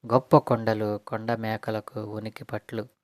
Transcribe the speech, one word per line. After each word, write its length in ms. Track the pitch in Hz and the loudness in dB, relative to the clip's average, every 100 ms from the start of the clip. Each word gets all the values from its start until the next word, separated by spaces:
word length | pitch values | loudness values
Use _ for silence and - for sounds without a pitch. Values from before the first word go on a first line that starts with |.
| 120 | 4
గొప్ప 300 | 120 - 156 | 2 6 6
కొండలు 600 | - 117 113 107 107 104 - | 6 0 2 0 0 -2 -6
కొండ 240 | 113 110 | -6 -4
మేకలకు 680 | 117 110 110 - 107 - 110 | -2 -2 -4 -4 -6 -6 -10
ఉనికి 420 | 104 107 107 - | -8 -8 -10 -12
పట్లు 440 | - 110 - 113 107 _ | -10 -10 -8 -10 -10 _